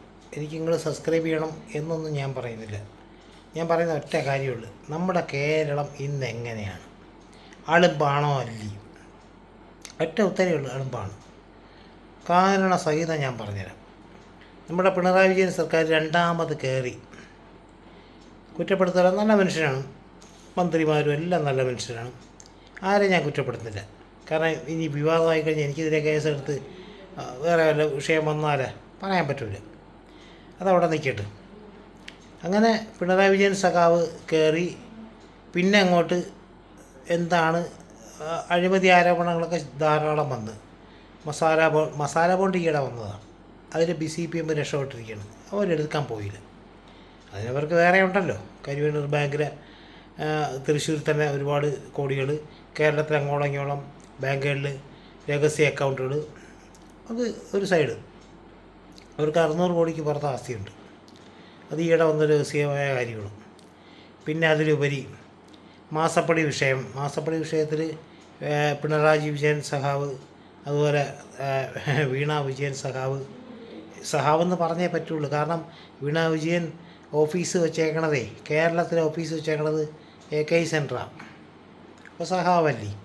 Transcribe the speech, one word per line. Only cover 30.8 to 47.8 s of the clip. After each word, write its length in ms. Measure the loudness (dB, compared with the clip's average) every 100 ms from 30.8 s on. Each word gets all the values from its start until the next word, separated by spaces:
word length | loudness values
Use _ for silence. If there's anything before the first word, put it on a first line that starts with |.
| 4
നിൽക്കട്ടെ. 400 | 0 -2 -4 -8 -12 -20 -20 -20 -20 -20 -20 -20 -20 -20 -10
അങ്ങനെ 420 | -2 2 4 2 -4 -6
പിണറായി 300 | 0 4 6
വിജയൻ 240 | 6 4
സഖാവ് 520 | 4 2 4 6 6 2 -4 -2
കയറി. 440 | 2 4 2 -2 -6 -18 -20 -20 -20 -20 -20 -8
പിന്നെ 240 | 0 4 4
അങ്ങോട്ട് 460 | 6 4 2 -2 -4 -12 -20 -20 -20 -20 -20 -18 -4
എന്താണ്, 560 | -2 2 2 2 0 -4 -12 -20 -20 -20 -14
ആ, 240 | -8 -8 0
അഴിമതി 380 | 2 4 4 6
ആരോപണങ്ങളൊക്കെ 800 | 6 6 4 2 -2 -2 -4 -6 -2
ധാരാളം 500 | 2 2 2 0 -2
വന്ന്. 220 | -4 -8 -12 -18 -20 -20 -20 -20 -14 -10
മസാല 420 | 0 2 4 4
ബോ-, 240 | 4 0 -2
മസാല 380 | -2 2 2
ബോണ്ട് 240 | 4 2 2
ഈയിടെ 200 | 0 0
വന്നതാണ്. 420 | -2 -6 -10 -12 -16 -20 -20 -20 -8
അതിൽ 180 | -2 0
ബി 140 | 0 -4
സി 200 | -4 -6
പി 120 | -4
എം 140 | -2
രക്ഷപ്പെട്ടിരിക്കുകയാണ്. 760 | -2 -2 -4 -4 -8 -12 -14 -14 -18 -8
അവരെടുക്കാൻ 520 | -2 0 0 -2 -4
പോയില്ല. 340 | -4 -6 -8 -10 -18 -20 -20 -20 -20 -20 -20 -20 -16
അതിനവർക്ക് 420 | -10 -6 -4 0
വേറെ 280 | 4